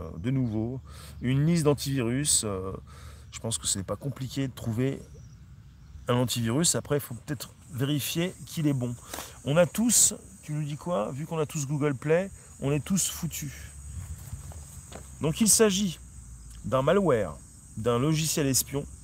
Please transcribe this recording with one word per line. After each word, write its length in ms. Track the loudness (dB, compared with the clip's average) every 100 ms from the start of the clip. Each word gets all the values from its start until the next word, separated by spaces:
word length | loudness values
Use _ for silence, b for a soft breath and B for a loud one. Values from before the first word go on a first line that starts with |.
| -6 -4
de 140 | 0
nouveau 500 | 0 2 0 -2 -4 B B B B
une 240 | 0 4
liste 200 | 4 6
d'antivirus. 800 | 6 4 2 0 0 0 2 2
Euh, 280 | 2 -4 -4 -8 -12 B B B B
je 80 | -8
pense 180 | -6 -4
que 80 | -2
c'est 180 | -2
pas 120 | -2 -4
compliqué 500 | -6 -6 -6 -2 -4
de 80 |
trouver 480 | -4 -4 0 0 -2 -10 -18 -20 -20 -20 -20 -20 -20 -20 -8 0
un 100 | 2
antivirus. 580 | 2 0 2 2 2
Après, 240 | 0 0 -2
il 20 |
faut 140 | -2
peut-être 400 | -10 -8 -8 -8 -16 -12
vérifier 600 | -4 0 0 0 -2 -2 -4
qu'il 220 | -10 0 2
est 80 |
bon. 200 | 2 -2 -6 B B B B 2
On 100 | 4
a 80 |
tous, 480 | 4 4 4 6 4 2 -10 -16
tu 100 | -6
nous 100 | -4
dis 140 | -4 -6
quoi ? 340 | -2 -2 -2
Vu 120 | -4
qu'on 140 | -4 -2
a 80 | -2
tous 200 | -2 -2
Google 280 | 2 2
Play, 360 | 0 2 2 2 B B B
on 120 | 0
est 120 | 0
tous 240 | 2 0 0
foutus. 460 | -2 -6 -6 -8 -10 -14 -14 -12 -12 -10 -12 -10 -12 -12 -14 -14 -16 -16 -16 -16 -2
Donc 180 | -2 4
il 80 | 6
s'agit 500 | 8 6 6 0 -2 -10 -16 -16 -16 -16 -10 0
d'un 160 | 2
malware, 520 | 6 6 6 4 2 -4 -14 -20 -14 -2
d'un 200 | 2 4
logiciel 480 | 4 2 2 2 2
espion 380 | 2 0 -4 -6 -12